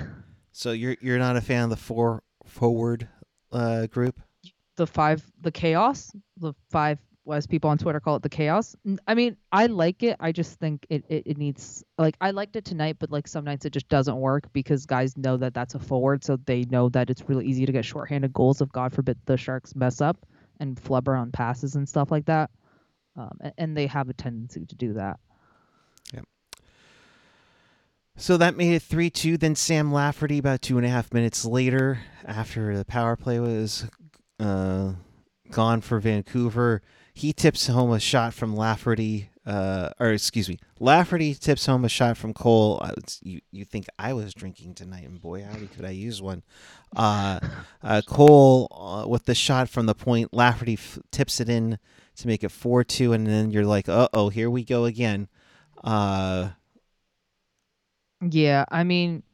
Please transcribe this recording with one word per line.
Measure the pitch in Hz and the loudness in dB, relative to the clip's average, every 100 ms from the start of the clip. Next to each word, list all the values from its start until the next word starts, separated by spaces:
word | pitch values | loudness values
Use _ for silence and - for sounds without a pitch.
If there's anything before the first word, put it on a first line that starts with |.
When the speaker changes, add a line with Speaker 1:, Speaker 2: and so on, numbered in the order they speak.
| - - - - _ | -6 -14 -20 -20 _
Speaker 1:
So | - 123 | -10 -6
you're, | 113 123 127 | -4 -4 -4
you're | 127 123 | -2 0
not | 127 123 | 2 0
a | |
fan | 110 123 | 0 0
of | 117 | 0
the | 110 | -2
four | - 117 117 113 _ _ | -6 0 0 -2 _ _
forward, | - - 120 117 117 117 113 _ - _ _ | -20 -2 0 2 0 -4 -6 _ -20 _ _
uh, | 123 117 113 113 | -4 -2 -2 -2
group? | 123 123 - - _ - _ _ | -2 -2 -4 -16 _ -20 _ _
Speaker 2:
The | - 165 | -4 -4
five, | - 151 156 - _ | 2 2 0 -4 _
the | 165 | -8
chaos, | - 165 160 233 277 - 202 _ - | -2 0 2 2 0 -10 -20 _ -10
the | 160 139 _ | -10 -10 _
five, | 160 151 151 _ _ - | -2 0 -2 _ _ -8
as | 151 147 | -6 -2
people | - 151 | 0 2
on | 151 | 0
Twitter | 170 147 | 0 -2
call | 156 143 | -2 -2
it, | |
the | 143 | -4
chaos. | - 151 185 233 - | -2 0 0 -2 -10
N-, | 202 190 - | -8 -8 -2
I | |
mean, | 226 240 - - | 0 0 -4 -2
I | 190 233 | 2 2
like | 202 165 190 | 4 0 2
it. | 233 - | -2 -2
I | 165 | -4
just | 165 165 - | -2 -4 -4
think | 160 147 - | -6 -6 -6
it, | 151 - | -6 -4
it, | 156 - | -6 -4
it | 147 | -6
needs, | 147 135 - - - - | -4 -6 -12 -20 -14 0
like, | 160 - | 0 2
I | 190 | -4
liked | 196 208 220 | -4 -6 -8
it | |
tonight, | - 170 156 156 | -8 -4 -4 -4
but, | 151 | -6
like, | 147 - | -6 -6
some | 160 | -8
nights | 147 143 147 | -6 -6 -6
it | |
just | 139 - | -6 0
doesn't | 143 135 127 | 2 2 0
work | 131 139 - | 0 0 -2
because | 139 135 143 | -6 -2 -2
guys | - 127 131 131 | 0 0 0 -2
know | 131 127 | -2 0
that | 127 | -2
that's | 123 123 135 | -4 -8 -8
a | |
forward, | - 131 135 139 | -4 0 2 0
so | - 131 | 0 -4
they | 131 123 | 0 -2
know | 123 127 123 | 0 2 2
that | 123 127 | 2 0
it's | 131 - | -4 -2
really | 131 110 | -2 0
easy | 127 | 0
to | 131 | 0
get | 131 | 0
shorthanded | 113 151 - 143 135 | -4 -8 -6 -4 -2
goals | 131 131 135 | 2 2 4
if, | 139 | 0
God | 127 127 | -2 -4
forbid, | - 131 117 - | -2 -4 -4 -2
the | 127 | -2
Sharks | - 131 - 135 | -2 -8 -8 -2
mess | 127 123 | -2 0
up | 147 175 - _ _ - | -2 -2 -8 _ _ -10
and | 143 127 | -10 -8
flubber | - 131 127 131 | -2 -2 0 -2
on | 120 | -2
passes | 127 117 123 135 143 | -4 -4 -4 -4 -4
and | 139 | -2
stuff | 156 143 | -2 0
like | 156 | 0
that. | 147 160 151 _ _ _ _ _ _ | 0 0 0 _ _ _ _ _ _
Um, | 151 117 - | -16 -16 -14
a-, | 143 - | -14 -8
and | 131 151 | -6 -2
they | 139 | -2
have | 143 127 | -2 -6
a | |
tendency | - 127 117 120 82 82 | -6 -8 -8 -10 -12 -14
to | |
do | - 120 | -8 -6
that. | 104 98 - _ _ _ _ _ _ _ _ - | -4 -8 -10 _ _ _ _ _ _ _ _ -18
Speaker 1:
Yep. | 117 - _ _ - _ _ _ _ _ _ _ _ _ _ _ _ _ _ _ - | -18 -18 _ _ -20 _ _ _ _ _ _ _ _ _ _ _ _ _ _ _ -10
So | - 175 | 2 4
that | 170 156 | 4 4
made | 175 | 2
it | 170 | 2
three | - 160 170 | 0 0 0
two. | - 156 165 | 0 0 2
Then | 156 | 2
Sam | 151 - 160 151 | 0 0 2 2
Lafferty, | 143 147 - 151 147 | 2 0 -2 -2 0
about | 135 131 | 0 -2
two | - 123 | 0 0
and | |
a | 120 | 2
half | 123 113 | 0 0
minutes | 120 117 - | 0 0 -2
later, | 117 123 127 131 131 127 - - | -2 0 2 2 2 -2 -8 -18
after | - 107 - 117 107 101 | -10 -8 -6 -4 -2 -2
the | |
power | 98 123 117 | -2 -2 0
play | 117 131 120 | -2 -2 -2
was, | 120 110 110 - 110 _ 156 _ _ - | 0 -2 -4 -6 -10 _ -20 _ _ -6
uh, | 107 95 95 92 95 90 - _ _ _ - | -2 0 0 -2 -2 -6 -14 _ _ _ -8
gone | - 113 113 | 0 2 0
for | - 113 | 0 -2
Vancouver, | 110 104 98 127 120 117 120 107 _ _ _ | 0 -2 -2 -2 -2 0 0 0 _ _ _
he | - 147 | -8 -6
tips | - 165 - - | 2 2 2 0
home | 120 123 | 2 2
a | 110 | 2
shot | - 135 117 | 2 0 0
from | - 113 107 | -4 -6 -2
Lafferty, | 110 107 120 113 110 107 101 _ - | -2 -2 -2 -2 0 -4 -8 _ -8
uh, | 101 95 95 87 - | -4 -2 -4 -6 -2
or | 117 | 0
excuse | 107 - 117 92 | 2 0 -2 -4
me, | 85 _ - | -6 _ -2
Lafferty | 120 160 175 175 156 | 6 6 6 0 -2
tips | 139 - 135 - | -2 0 2 4
home | 131 | 2
a | 120 | 2
shot | - 120 113 | 2 0 0
from | 110 | -6
Cole. | 110 120 113 107 82 | -2 4 6 6 2
Uh, | - - | -4 -8
it's, | - - | -12 -14
you, | 92 87 _ | -12 -14 _
you | 98 | -16
think | 98 107 87 - | -12 -12 -12 -10
I | 107 | -6
was | 131 104 | -6 -6
drinking | 92 95 87 87 | -10 -16 -16 -18
tonight, | 85 92 92 | -18 -16 -16
and | 67 87 | -16 -16
boy, | 85 92 | -12 -12
howdy | 101 107 101 | -12 -14 -14
could | - | -14
I | 92 | -12
use | 95 110 107 | -10 -10 -10
one. | 95 90 - - - - - - | -8 -10 -12 -20 -20 -20 -12 0
Uh, | 107 104 98 92 - - - - | 2 2 0 -2 -6 -10 -16 -12
uh, | 110 107 | 0 0
Cole, | - - 147 147 135 131 117 | 0 8 10 12 12 8 4
uh, | - 95 98 107 | -8 -10 -8 -2
with | 117 - | -2 0
the | 120 | 0
shot | - 131 123 | 2 2 0
from | - 113 | 0 0
the | |
point, | 107 - 117 113 | 0 2 0 0
Lafferty | 117 120 113 117 | 4 4 4 -2
f-, | 110 - - - | -6 -6 -18 -12
tips | - 139 - | -4 -2 -2
it | 117 | 0
in | 117 113 107 _ _ _ - | 0 0 -4 _ _ _ -10
to | 120 | -4
make | 107 | -2
it | 98 | -4
four | - 123 123 | -6 2 2
two, | 123 - 123 | 2 2 2
and | 113 110 | 2 2
then | 107 110 | 2 2
you're | 107 | 2
like, | 104 104 - | 2 2 2
"Uh-oh, | 98 123 107 104 | 4 4 4 0
here | 104 117 | 0 -2
we | 123 | -2
go | 113 123 120 | -2 0 0
again." | 110 117 101 101 _ _ _ _ - | 0 -2 -2 -6 _ _ _ _ -12
Uh, | - 110 101 95 95 92 92 - _ _ _ _ _ _ _ _ _ _ _ _ _ _ _ - | -2 0 0 0 -2 -2 -4 -8 _ _ _ _ _ _ _ _ _ _ _ _ _ _ _ -6
Speaker 2:
Yeah, | 175 156 151 139 - | -2 2 4 4 2
I | 165 | 0
mean, | 175 180 175 165 - | 2 2 0 -4 -10